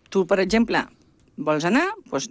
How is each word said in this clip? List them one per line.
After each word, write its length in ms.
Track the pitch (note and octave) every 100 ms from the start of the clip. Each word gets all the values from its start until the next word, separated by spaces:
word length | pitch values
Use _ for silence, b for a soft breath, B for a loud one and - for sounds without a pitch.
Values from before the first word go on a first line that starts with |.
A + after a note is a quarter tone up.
| -
tu, 160 | G3 F3
per 120 | G3
exemple, 420 | F#3+ A3 A#3 F3 - _ _ _ _ -
vols 260 | D3 D3+ E3+
anar? 200 | A#3+ F#4 G#4+ -
Doncs 160 | C#3 -